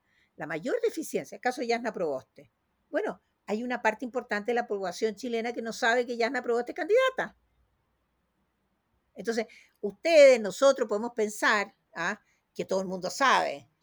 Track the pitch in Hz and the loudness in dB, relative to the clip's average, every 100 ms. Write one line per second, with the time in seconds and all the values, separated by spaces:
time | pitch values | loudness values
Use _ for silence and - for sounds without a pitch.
0 | _ _ _ - 156 160 220 480 453 - | _ _ _ -14 -10 -8 -4 -2 -2 -4
1 | 294 190 139 - 247 247 233 233 240 - | -6 -6 -8 -6 -4 -4 -2 -4 -4 -4
2 | 165 131 - - 147 _ _ _ _ 294 | -4 -4 -8 -20 -20 _ _ _ _ -4
3 | 415 185 _ _ - 214 247 240 220 220 | -4 -8 _ _ -6 -6 -4 -2 -2 -2
4 | 254 247 233 208 208 240 220 202 190 180 | -6 -8 -6 -4 -2 -2 -2 -4 -6 -4
5 | 220 214 254 226 233 233 226 208 233 247 | -4 -4 -6 -4 -4 -6 -10 -2 0 0
6 | 240 233 226 269 247 233 240 339 330 466 | 0 -2 -2 -2 -2 -2 -2 -6 2 4
7 | 523 523 170 - _ _ _ _ _ _ | 4 0 -6 -10 _ _ _ _ _ _
8 | _ _ _ _ _ _ _ _ _ _ | _ _ _ _ _ _ _ _ _ _
9 | _ - 202 226 220 - _ _ 202 196 | _ -10 -6 -4 -6 -12 _ _ -10 -4
10 | 330 320 277 247 208 - 277 269 226 208 | 4 10 10 8 2 4 4 4 0 -2
11 | 240 233 214 - 285 214 202 - _ - | -4 -4 -4 0 0 2 -2 -10 _ -8
12 | 175 214 _ _ _ - 175 190 190 185 | -6 -6 _ _ _ -10 -4 -4 -2 -6
13 | 175 - 262 196 151 143 - _ | -6 0 4 4 2 -4 -14 _